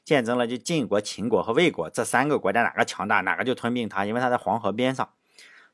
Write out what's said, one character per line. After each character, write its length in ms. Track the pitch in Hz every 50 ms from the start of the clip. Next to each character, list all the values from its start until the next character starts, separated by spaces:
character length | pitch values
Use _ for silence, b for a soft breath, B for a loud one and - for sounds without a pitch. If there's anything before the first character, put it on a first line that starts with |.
| b
见 200 | - 156 135 113
证 120 | 113 123
了 100 | 123 120
就 100 | 113 127
晋 300 | 117 - - 170 156 117
国、 140 | 92 101 104
秦 280 | - - - - 98 120
国 140 | 107 92
和 100 | 85 107
魏 180 | 117 156 180 151
国 180 | 95 - 80 80
这 140 | - - 117
三 240 | - - 117 135 151
个 100 | 139 104
国 140 | - 92
家 100 | 104 117
哪 80 | 113 92 -
个 100 | 98 117
强 220 | - - - 92
大， 140 | 104 110 101
哪 160 | 92 92 87
个 80 | 85 104
就 100 | 127 123
吞 180 | - - 117
并 160 | 123 123 113 98
它， 160 | - 98 101
因 100 | 104 113
为 60 | 123
它 80 | 127 123
在 80 | 123
黄 240 | 117 - 92 104 117
河 120 | 113 98
边 220 | 101 113 127 131 135
上。 180 | 127 104 - _ _ b b b b b b b b b b